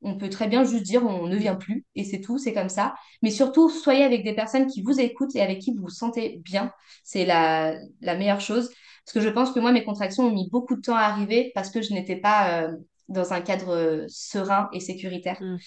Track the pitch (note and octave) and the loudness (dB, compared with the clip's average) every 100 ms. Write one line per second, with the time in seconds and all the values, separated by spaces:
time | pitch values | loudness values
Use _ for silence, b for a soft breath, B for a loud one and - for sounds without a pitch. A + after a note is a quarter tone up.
0 | G3+ G3 G3 - G#3+ A#3+ B3 A3+ F#3 A#3+ | -10 -8 -8 -4 0 2 4 2 2 2
1 | A#3 F#3 E3+ G3+ G#3+ F#3 - A#3 - - | 2 -2 -2 0 0 -2 -4 -8 -8 -10
2 | G3 G3 F#3+ B3+ B3 G#3 F#3 G3+ A3 - | -8 -8 -6 -4 -2 -2 -4 -2 -2 -4
3 | B B A3 G#3 C4 D#4 D#4+ - D4 C4+ | B B -2 2 4 6 6 6 2 6
4 | C#4 A#3+ G3 G#3+ A3 C4 C4+ A3+ G3+ C4+ | 6 4 0 -2 0 2 0 0 0 2
5 | A#3+ - C#4 - F#3+ F#3+ - A3 F3+ - | 2 0 -4 0 0 0 -4 -4 -6 -6
6 | A#3 A#3+ A3+ E3+ E3+ G3 B3 - b b | -6 -4 -6 -8 -6 -4 -4 -8 b b
7 | - G3 F3 E3 D#3+ D#3+ D#3 D#3+ - - | -8 -2 2 4 4 2 0 -4 -10 -10
8 | F3+ F3 G3+ G3+ - A3 A#3+ B B B | -4 -2 0 0 0 -2 -2 B B B
9 | - A3+ G#3+ A3 B3+ B3 A#3+ A#3+ A3 G3+ | -6 0 0 2 0 2 4 4 2 -4
10 | F#3+ G3 B3 G3+ F#3 B3 A#3+ B3+ - A3+ | -4 2 2 2 0 -2 -2 -4 0 2
11 | E3+ G3+ G3+ A#3 B3+ G3+ F#3+ A#3 G#3 G3 | 2 0 0 0 0 -4 -4 -4 -4 -4
12 | F#3+ F#3 G#3 G#3+ F#3+ E3+ D#3+ D#3+ - _ | -4 -2 2 4 2 0 -2 -6 -14 _
13 | - F#3 F3+ F3 F3 F#3+ F3+ E3+ E3 D#3 | -8 -4 -2 -4 -2 -4 -2 0 0 0
14 | D#3 - - G3+ F#3+ G3 G3 F#3 - F#3 | -6 -12 -8 -6 2 2 2 -6 -10 -10
15 | F#3+ F3 F3+ F#3 F#3 F3+ | -8 -8 -6 -8 -8 -10